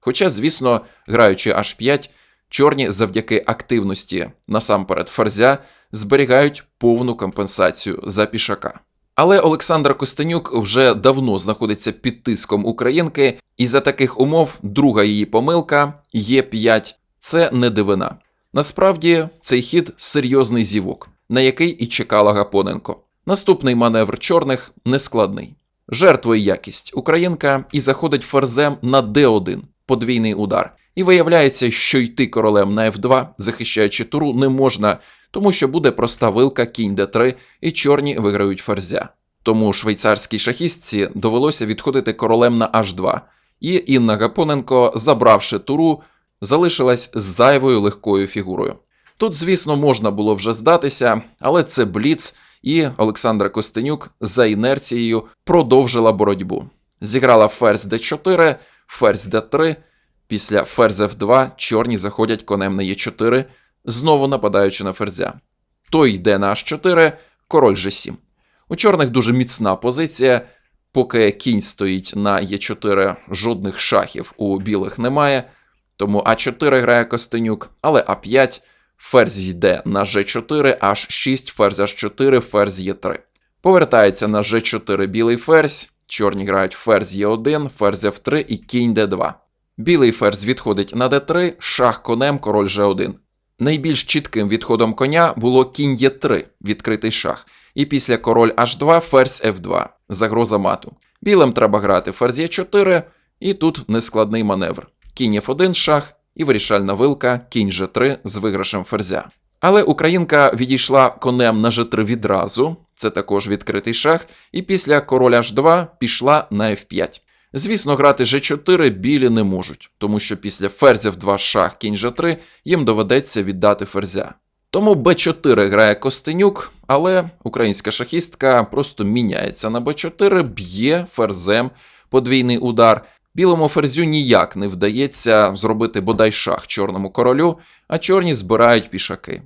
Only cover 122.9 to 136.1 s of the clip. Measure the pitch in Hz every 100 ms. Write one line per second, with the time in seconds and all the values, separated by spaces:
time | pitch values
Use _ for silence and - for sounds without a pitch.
122.9 | 110 104 127 139 110 95 95 104 101 101
123.9 | 95 98 92 - - _ _ _ 175 208
124.9 | 185 156 175 - 160 147 110 101 104 110
125.9 | 104 131 127 - 160 202 196 - _ _
126.9 | 139 175 185 170 - 117 135 113 98 104
127.9 | - 123 165 160 - 135 123 107 - 139
128.9 | - 101 117 113 - - - 110 117 123
129.9 | 151 165 165 196 185 139 95 90 92 123
130.9 | 170 175 - 110 95 90 107 127 _ _
131.9 | _ _ 131 123 131 123 120 123 113 113
132.9 | 107 - _ _ - 185 170 156 - 147
133.9 | 135 170 151 135 104 87 95 101 92 101
134.9 | 110 139 - 117 110 101 98 110 110 113
135.9 | 113 92